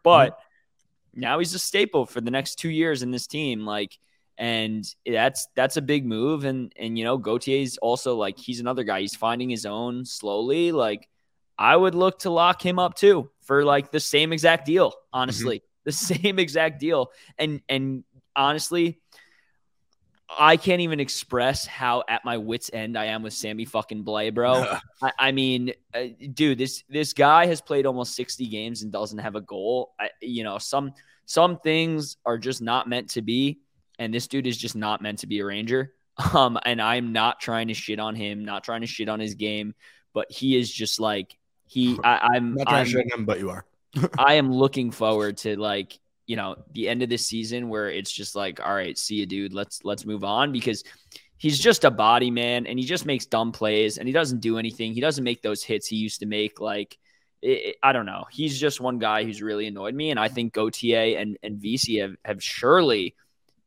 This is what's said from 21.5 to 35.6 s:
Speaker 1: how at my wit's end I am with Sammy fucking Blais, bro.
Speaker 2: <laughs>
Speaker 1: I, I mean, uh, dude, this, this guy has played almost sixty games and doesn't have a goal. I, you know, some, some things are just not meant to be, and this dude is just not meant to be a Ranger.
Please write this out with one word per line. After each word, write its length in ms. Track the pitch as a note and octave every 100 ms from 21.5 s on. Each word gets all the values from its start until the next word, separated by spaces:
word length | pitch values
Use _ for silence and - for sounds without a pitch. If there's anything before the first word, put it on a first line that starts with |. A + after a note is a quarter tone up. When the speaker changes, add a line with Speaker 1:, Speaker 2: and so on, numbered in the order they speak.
| C#3 -
Speaker 1:
how 380 | - B2 B2 -
at 160 | A2+
my 140 | B2 A#2
wit's 320 | G#2+ A#2+ -
end 240 | A2+ A2 A#2
I 100 | A2
am 180 | A2
with 80 | A2
Sammy 320 | - G#2+ G#2+
fucking 400 | A2+ A2 - G#2+
Blais, 280 | G#2 G#2+ A2
bro. 320 | A2 A#2+ B2+ A#2 F#2+ -
Speaker 2:
<laughs> 160 | -
Speaker 1:
I, 100 | C3 -
I 140 | C3+
mean, 400 | C3+ C3 B2+ B2 - _
uh, 120 | A#2+ B2 A2+ C#3+
dude, 240 | B2 D3+ B2
this, 260 | C3 - -
this 240 | C#3+ D3
guy 340 | - C#3+ E3 F3
has 140 | D#3+
played 240 | - C#3
almost 300 | C3+ B2+ A#2+
sixty 320 | - B2 - A#2+
games 360 | G#2+ A2+ A2+
and 100 | G#2+
doesn't 260 | G2 G#2 G#2+
have 160 | G#2+
a 60 | G#2
goal. 520 | F#2+ G2+ G#2 B2+ - -
I, 120 | G#2 -
you 220 | A#2 A#2
know, 140 | G#2+ G2+
some, 340 | - C#3 C#3 - _ _ -
some 320 | E3 F3+ E3+
things 580 | D#3+ D#3+ E3 D#3 C#3+ -
are 140 | A#2+ A#2
just 240 | A#2+ B2+
not 260 | A#2 B2+ A#2+
meant 220 | B2 A2
to 120 | A#2+
be, 360 | A2 B2 C#3 D3+ _ _ _ -
and 160 | A2+
this 140 | A#2 -
dude 180 | C#3 B2+
is 100 | A2+
just 200 | A#2 A2
not 260 | G#2+ G#2+
meant 160 | G#2+ G#2
to 60 | G2+
be 140 | G#2
a 40 |
Ranger. 480 | G2+ G2+